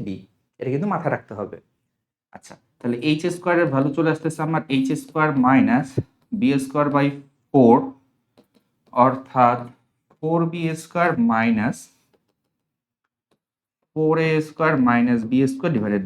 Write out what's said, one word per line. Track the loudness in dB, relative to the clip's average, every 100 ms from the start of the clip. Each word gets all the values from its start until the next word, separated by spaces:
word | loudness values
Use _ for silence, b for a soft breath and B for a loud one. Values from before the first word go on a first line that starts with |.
বি, | -8 -12 -14 _ _ _
এটা | -6
কিন্তু | -4 -4
মাথায় | -4 -4 -6
রাখতে | -8 -12
হবে। | -12 -14 _ _ _ _ _ _ _ -20
আচ্ছা, | -20 -20 _ _
তাহলে | -6 -4 -2
এইচ | -2 -4
স্কয়ার | -4 -2 0
এর | 0
ভ্যালু | 0 -2 0
চলে | -2
আসতেছে | -2 -6 -6 -4
আমার | -4 -2
এইচ | -2 -2 -4
স্কয়ার | -6 -2 0 2
মাইনাস | 4 4 4 0 -2 -6 -8 _ _ -2
বি | 0 0
স্কয়ার | -2 -2 0
বাই | 2 0 -2 -14 _ _
ফোর, | 6 6 6 2 -12 _ _ _ _ _ _ _ _ _
অর্থাৎ | 2 2 2 -4 2 2 2 -6 -18 _ _ _ _
ফোর | -2 0 0
বি | -2 -6 -6
স্কয়ার | -6 -2 0 2 0
মাইনাস | 2 2 0 -2 -6 -14 _ _ _ _ _ _ _ _ _ _ _ _ _ _ _ _ _ _ _ _
ফোর | -2 0 2 2
এ | 0 -2
স্কয়ার | -2 0 2 2
মাইনাস | 2 2 0 0
বি | 0 0
স্কয়ার | 0 -2 -2
divided | -2 -2